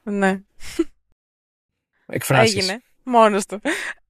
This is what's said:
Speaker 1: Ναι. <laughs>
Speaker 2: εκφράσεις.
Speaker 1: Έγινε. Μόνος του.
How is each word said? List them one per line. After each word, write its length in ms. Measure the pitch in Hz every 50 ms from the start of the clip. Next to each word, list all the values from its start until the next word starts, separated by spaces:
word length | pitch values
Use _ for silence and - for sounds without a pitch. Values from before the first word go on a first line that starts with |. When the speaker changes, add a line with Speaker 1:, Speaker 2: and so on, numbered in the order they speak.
| _
Speaker 1:
Ναι. 380 | 214 202 202 196 190 190 190 196 _ _ - -
<laughs> 300 | - - - 320 - - _ _ _ _ _ _ _ _ _ _ _ _ _ _ _ _ _ _ _ _ _ _
Speaker 2:
εκφράσεις. 480 | - - - - - 135 131 226 226 196
Speaker 1:
Έγινε. 260 | 196 190 185 196 247 - _ _ _ _
Μόνος 420 | 262 240 233 226 208 208 202 214
του. 140 | - 190 208 - 294 359 - - - - - _